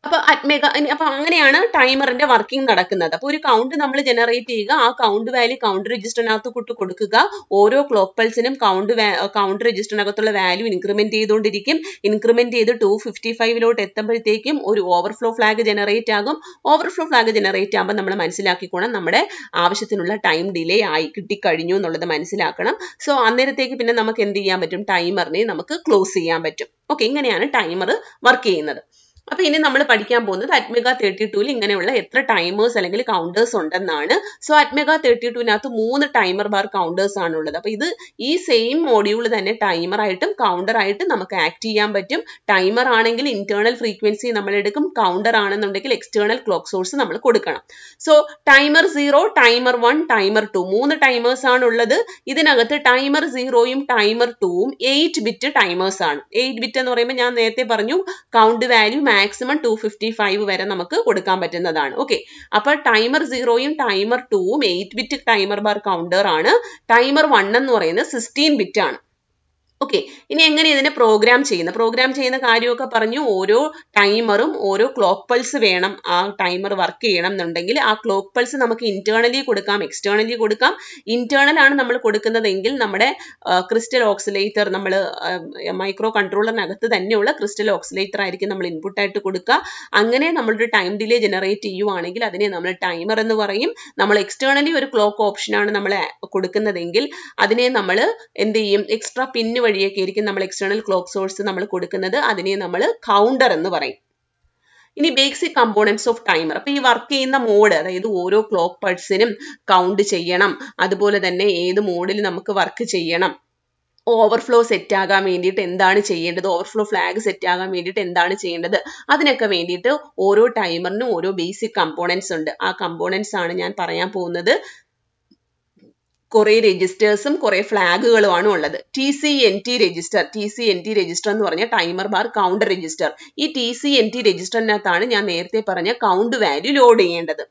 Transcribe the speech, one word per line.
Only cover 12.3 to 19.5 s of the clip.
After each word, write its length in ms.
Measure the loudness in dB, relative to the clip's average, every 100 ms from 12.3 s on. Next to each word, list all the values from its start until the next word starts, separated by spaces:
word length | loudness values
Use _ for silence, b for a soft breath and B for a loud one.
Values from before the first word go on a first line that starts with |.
| 4 2 2
ചെയ്ത് 240 | 2 2
ടു 180 | 2 0
ഫിഫ്റ്റി 280 | -4 -8 -8
ഫൈവിലോട്ട് 500 | -2 0 2 2 2
എത്തുമ്പോഴത്തേക്കും 800 | -2 -4 -2 -2 0 0 0 -2
ഒരു 160 | 0 0
ഓവർഫ്ലോ 500 | 2 0 0 -4 -4
ഫ്ലാഗ് 300 | 2 2 2
ജനറേറ്റ് 500 | 0 0 0 0 0
ആകും. 280 | -2 -2 -6 B B 2
ഓവർഫ്ലോ 380 | 2 2 -4 0
ഫ്ലാഗ് 240 | 2 4
ജനറേറ്റ് 460 | 2 0 -2 0 -2
ആകുമ്പോൾ 180 | -2
നമ്മൾ 200 | -2 -2
മനസ്സിലാക്കിക്കോണം 800 | -2 -4 -2 -2 -2 -4 -4 -4
നമ്മുടെ 360 | -2 0 0 0 B B